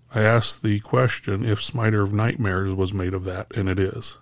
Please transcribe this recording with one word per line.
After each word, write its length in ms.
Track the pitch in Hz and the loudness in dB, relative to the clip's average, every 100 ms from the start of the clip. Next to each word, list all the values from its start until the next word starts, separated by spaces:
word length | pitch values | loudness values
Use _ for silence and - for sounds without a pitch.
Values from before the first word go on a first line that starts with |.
| _ | _
I 80 | 113 | 2
asked 400 | 107 117 - - | 4 4 2 -2
the 180 | 120 104 | 0 -2
question 640 | - 123 127 - - 101 | 0 2 2 0 -4 -2
if 180 | 117 101 | 0 0
Smiter 380 | - 120 110 107 | -2 0 2 2
of 120 | 101 | 2
Nightmares 600 | 104 117 - 104 90 98 | 2 0 0 0 0 0
was 220 | 95 92 | 0 -2
made 200 | 98 92 | -2 -2
of 100 | 95 | -4
that, 240 | 92 92 - | -6 -8 -8
and 140 | - 95 | -4 -2
it 100 | 92 | 0
is. 380 | 95 - - - | 0 -2 -10 -12